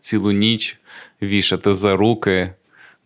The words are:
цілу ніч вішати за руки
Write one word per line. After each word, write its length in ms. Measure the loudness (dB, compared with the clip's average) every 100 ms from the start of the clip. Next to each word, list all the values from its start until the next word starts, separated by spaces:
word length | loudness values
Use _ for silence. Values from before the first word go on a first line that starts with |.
цілу 320 | -4 -2 0
ніч 480 | 2 2 0 -4 -10 -20 -20 -20 _
вішати 520 | -4 -2 0 0 0
за 220 | 2 2 2
руки 560 | 2 2 0 0 -2 -8 _ _ -20 _